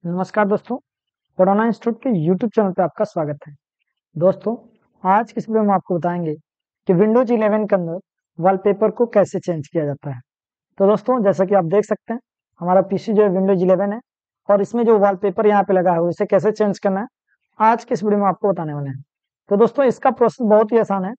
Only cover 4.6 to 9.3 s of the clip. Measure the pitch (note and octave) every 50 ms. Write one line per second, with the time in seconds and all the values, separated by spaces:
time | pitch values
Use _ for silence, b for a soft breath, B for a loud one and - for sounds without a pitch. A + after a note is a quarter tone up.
4.6 | - _ _ _ _ _ _ _ - F#3 F#3+ G#3+ A#3 A3+ - A3+ - G#3+ A3 A3
5.6 | G#3+ G#3 G3 F#3 - - F#3 E3+ D3 F3 F3 F3 E3+ D#3 D3+ D#3 _ _ _ _
6.6 | _ _ _ _ _ - F#3 E3+ G#3+ G#3+ A3 B3 C4 G#3+ A#3+ A3 A3 G#3 G#3 G#3+
7.6 | G#3+ G3+ G#3 F#3+ F3 E3 E3 G3 _ _ _ _ _ _ _ - D#3+ F#3+ F#3+ F#3
8.6 | F#3+ G#3 G3 G3+ A3 A3 G#3+ - A#3+ A#3 - G#3 F3+ D3